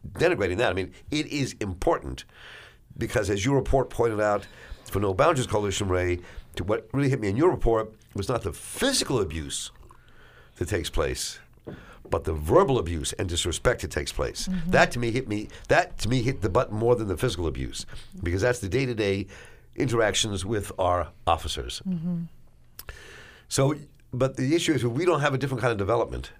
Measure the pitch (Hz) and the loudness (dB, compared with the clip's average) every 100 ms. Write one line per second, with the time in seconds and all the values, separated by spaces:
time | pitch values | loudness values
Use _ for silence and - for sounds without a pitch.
0 | - - 160 165 95 90 120 92 92 - | -12 2 2 4 0 2 2 0 -4 -10
1 | - 147 151 147 120 - 104 87 - 160 | -6 -4 -2 -2 -4 -2 -6 0 2 2
2 | - - - - - - - - - - | -2 -10 -14 -20 -20 -20 -20 -20 -20 -8
3 | 113 117 98 101 110 139 135 139 123 - | -2 0 2 0 2 2 4 2 2 0
4 | 117 104 104 104 - - - - - 98 | 0 2 2 2 -2 -20 -18 -16 -6 0
5 | 101 92 151 147 107 107 104 92 101 90 | 0 4 4 4 0 0 0 -2 0 2
6 | 90 87 - - - - 92 107 - 131 | 2 -2 -6 -16 -14 -8 -2 -2 -2 0
7 | 143 139 104 104 175 147 120 113 110 - | 0 0 0 4 2 4 4 2 0 -10
8 | - - 95 120 95 - - - 254 269 | -10 -6 -2 -2 -4 -8 -12 -2 0 2
9 | 277 131 90 82 71 - - - - - | 0 0 0 -4 -6 -8 -8 -14 -20 -20
10 | - - - - - - 87 98 82 - | -20 -20 -20 -20 -20 -8 -2 -2 -2 0
11 | 73 - - - - - - - - - | 0 -2 -6 -10 -18 -20 -16 -16 -18 -20
12 | - 85 82 78 76 139 196 123 87 85 | -4 -4 -2 -4 4 6 6 2 0 -4
13 | 67 - 95 85 87 82 - 120 85 - | -4 -4 -2 -2 -2 0 0 0 -2 -4
14 | 71 - 64 - - 185 160 117 175 120 | -4 -2 -4 -4 -4 -2 2 4 4 2
15 | 120 110 - 104 104 - - 147 180 - | -2 -2 -2 -4 -6 -14 2 2 2 -2
16 | 101 131 117 92 95 98 131 107 117 117 | 0 2 2 0 2 2 0 0 4 4
17 | 110 87 85 80 82 64 64 - - - | 2 0 0 0 -2 -2 -6 -8 -10 -12
18 | - - 87 95 123 123 101 120 131 110 | -14 -6 -2 2 2 0 -2 -2 0 0
19 | 101 98 101 - - - - - 135 113 | 0 0 -4 -12 -20 -20 -20 -2 0 4
20 | 107 95 113 98 101 110 98 - 90 90 | 4 2 0 -2 -2 -2 -4 0 2 2
21 | 82 - - 82 80 - 60 - 190 180 | 0 -4 0 0 0 -6 -6 -8 -4 -4
22 | 170 175 170 - - - - - - - | -2 -4 -6 -12 -20 -20 -20 -20 -18 -18
23 | - - - - - - 139 151 - - | -18 -20 -20 -20 -4 2 2 2 -8 -20
24 | - 123 135 135 131 165 170 139 120 120 | -10 -2 0 0 2 2 2 2 2 2
25 | 175 156 147 135 135 127 123 107 101 117 | 2 4 2 0 -2 0 0 0 2 2
26 | - 60 - | 0 -4 -10